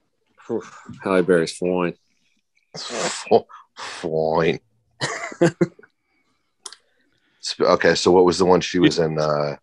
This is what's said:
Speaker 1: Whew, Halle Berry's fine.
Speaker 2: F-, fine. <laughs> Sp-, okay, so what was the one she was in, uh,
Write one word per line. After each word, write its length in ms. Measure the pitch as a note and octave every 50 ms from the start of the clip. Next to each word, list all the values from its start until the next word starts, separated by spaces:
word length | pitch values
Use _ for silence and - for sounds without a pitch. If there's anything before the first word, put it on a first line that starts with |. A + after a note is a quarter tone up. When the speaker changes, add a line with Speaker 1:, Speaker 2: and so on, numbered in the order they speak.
| _ _ _ _ _ _ _ _ -
Speaker 1:
Whew, 160 | - A#2 G#2 - - - - - - - -
Halle 200 | - G2+ F#2+ F#2
Berry's 340 | F2 E2+ F2+ E2+ D#2+ D#2 -
fine. 380 | - F2+ F2+ F2+ F2+ F2+ E2+ E2 _ _ _ _ _ _ _ _ _ _ _ _ _ _ _ -
Speaker 2:
F-, 520 | - - - - A2+ - - - - - - G#2+ A2+ - _ - - - _ _
fine. 840 | - - - - - - E2 D#2+ D#2+ D#2+ D#2+ D#2 E2+ E2+ - - - _ _ _ _ _ _ _ -
<laughs> 500 | - - - - - - - - E3+ E3+ - - F3 - _ _ - _ _ _ _ _ _ _ _ _ _ _ _ _ _ _ - - - _ _ _ _ _ _ _ _ _ _ _ _ _
Sp-, 220 | - - - - -
okay, 300 | - F2+ - - F2 E2+
so 160 | - - F#2+
what 140 | F2 F#2 F2+
was 100 | F2+ E2 E2
the 60 | F#2+
one 160 | F2+ F2+ F2
she 180 | - - - F2+
was 200 | E2+ D#2 D2+ E2+
in, 200 | E2 D#2 D#2 D#2
uh, 380 | D#2 D2+ D2 D2+ D2 D2 C#2+ -